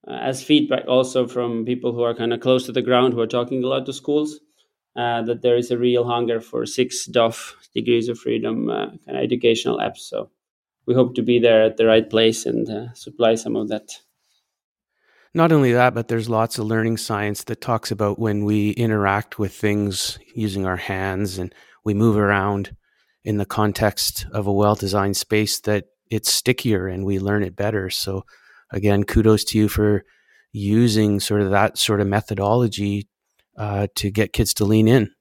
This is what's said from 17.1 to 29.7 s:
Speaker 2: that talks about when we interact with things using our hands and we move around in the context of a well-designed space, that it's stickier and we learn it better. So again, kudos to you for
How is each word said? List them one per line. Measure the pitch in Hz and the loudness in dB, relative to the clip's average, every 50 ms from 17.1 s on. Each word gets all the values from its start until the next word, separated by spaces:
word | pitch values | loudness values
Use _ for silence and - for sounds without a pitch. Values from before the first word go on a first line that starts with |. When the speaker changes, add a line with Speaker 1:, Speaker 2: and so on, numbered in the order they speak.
| 113 101 104 104 104 - - | -4 -2 -2 -4 -4 -6 -8
Speaker 2:
that | - 120 _ | -10 -12 _
talks | - - 117 110 - - | -4 -2 -2 -2 -2 -4
about | 117 101 107 101 104 - | -4 -2 0 -2 0 0
when | 113 110 104 104 104 | -2 -2 0 0 0
we | 104 107 107 104 107 | 0 0 2 2 0
interact | 101 - 120 113 110 107 101 98 98 104 107 _ - - | 0 0 0 0 0 2 2 2 0 0 -2 _ -6 -4
with | 107 95 - | -4 -4 -4
things | - - 107 104 104 104 101 92 92 - - - - _ _ _ | -2 -2 0 0 0 0 -2 -4 -4 -6 -6 -8 -10 _ _ _
using | 120 110 104 95 98 95 | -6 -4 -4 -2 -2 -2
our | 92 92 90 | -2 -2 -4
hands | - - 98 95 95 98 95 92 104 98 92 95 | -4 -6 -6 -4 -4 -4 -2 -2 -4 -4 -4 -6
and | 90 90 _ _ _ _ _ _ _ | -8 -10 _ _ _ _ _ _ _
we | 107 104 | -2 0
move | 101 110 117 107 | 2 4 4 4
around | 104 104 101 104 98 95 101 101 101 98 - - - _ _ _ _ _ _ _ _ _ | 4 4 4 4 2 2 2 0 -2 -4 -6 -10 -20 _ _ _ _ _ _ _ _ _
in | - 107 | -4 -2
the | 104 101 | -2 -2
context | - - - 107 104 101 - 113 104 - - - - - - - - - | -4 0 0 0 0 2 2 0 0 0 0 -6 -6 -6 -8 -12 -6 -6
of | 107 101 | -4 -2
a | 98 101 | 0 2
well-designed | 98 104 104 107 104 - 98 98 104 98 101 98 | 4 4 4 2 2 -2 -2 0 0 0 0 -2
space, | - - _ 110 107 107 101 - - | -4 -4 _ 0 0 0 0 -4 -6
that | _ - 107 101 92 _ _ _ _ _ | _ -2 -2 -2 -2 _ _ _ _ _
it's | 113 107 - - - | -6 -4 -2 -2 -4
stickier | - - 127 123 - - 123 107 95 95 | -2 0 0 -2 0 0 0 0 0 0
and | 95 92 92 98 | -4 -6 -4 -4
we | 95 101 95 | -2 -2 -2
learn | 98 101 101 104 104 | -2 0 0 0 -2
it | 92 90 | -4 -6
better. | - 101 107 110 104 95 92 | -4 -4 -2 -2 -4 -4 -4
So | - - - - 95 95 95 _ _ _ _ _ _ _ _ _ | -6 -6 -6 -6 -6 -8 -8 _ _ _ _ _ _ _ _ _
again, | - 101 98 104 101 101 104 | -8 -2 0 2 2 2 0
kudos | - - 120 104 110 107 104 - | 2 2 4 6 6 4 4 2
to | - - 110 | -2 0 2
you | 107 | 2
for | 104 | 2